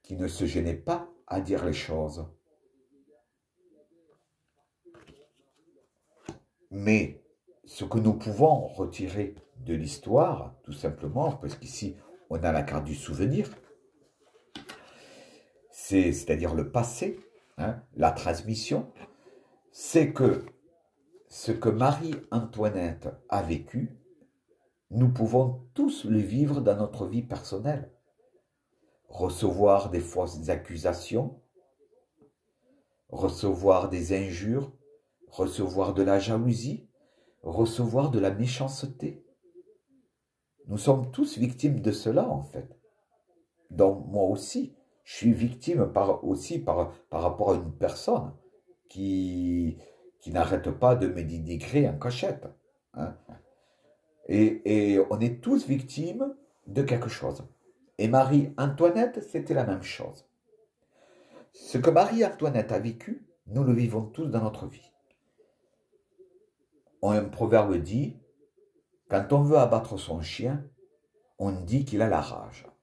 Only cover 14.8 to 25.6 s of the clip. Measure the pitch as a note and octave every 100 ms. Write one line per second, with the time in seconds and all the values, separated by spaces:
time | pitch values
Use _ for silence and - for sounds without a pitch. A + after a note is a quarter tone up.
14.8 | - - - - - - _ _ _ -
15.8 | - F#2+ F2 C#2+ - D#2 E2 - - A#2+
16.8 | A#2 - F#3+ - - _ _ - G#2+ -
17.8 | - - D#2+ - - E2+ G#2 A2 - -
18.8 | - - - _ - - _ _ _ -
19.8 | - E3+ D3+ - B2 F#2+ - _ _ _
20.8 | _ _ _ _ _ - - A2+ A2+ G#2+
21.8 | C3+ D3 E3 C#3+ - A#2 A2 G#2+ G#2+ F#2+
22.8 | E2+ E2 - - - G2+ E2 E2 - C3
23.8 | - - _ _ _ _ _ _ _ _
24.8 | _ A2+ B2+ B2 A2+ B2 C3 -